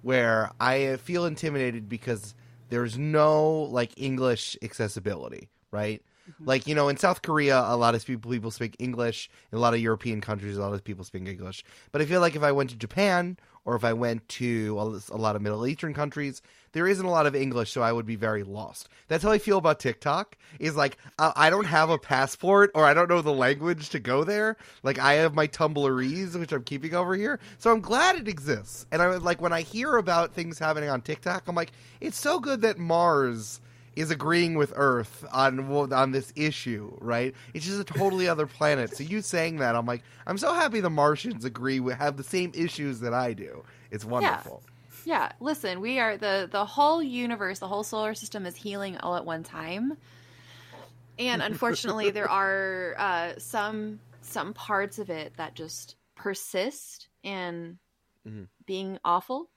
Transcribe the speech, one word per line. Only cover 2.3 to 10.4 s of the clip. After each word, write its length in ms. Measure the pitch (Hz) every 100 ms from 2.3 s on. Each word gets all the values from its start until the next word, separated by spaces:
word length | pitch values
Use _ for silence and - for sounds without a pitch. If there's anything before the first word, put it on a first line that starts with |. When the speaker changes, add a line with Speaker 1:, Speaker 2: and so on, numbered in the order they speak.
| - - - -
Speaker 1:
there's 280 | 120 120 117
no, 640 | 151 151 151 156 156 156
like, 280 | 147 123 120 -
English 600 | 135 131 127 117 - -
accessibility, 880 | 113 - 107 - 98 90 60 58 - _ _
right? 320 | 104 107 110 _ _ -
Speaker 2:
Mm-hmm. 140 | -
Speaker 1:
Like, 220 | 107 131 147
you 80 |
know, 140 | 151 143
in 80 | 139
South 240 | 185 180
Korea, 360 | - 151 143 131
a 180 | 110 120
lot 180 | 117
of 100 | 117
people, 260 | - 120 117
people 200 | 123 113
speak 260 | - 117 -
English. 520 | 127 120 117 107 - _ _
In 60 | 110
a 40 |
lot 120 | 120
of 60 | 117
European 400 | 113 110 120 110
countries, 380 | 101 104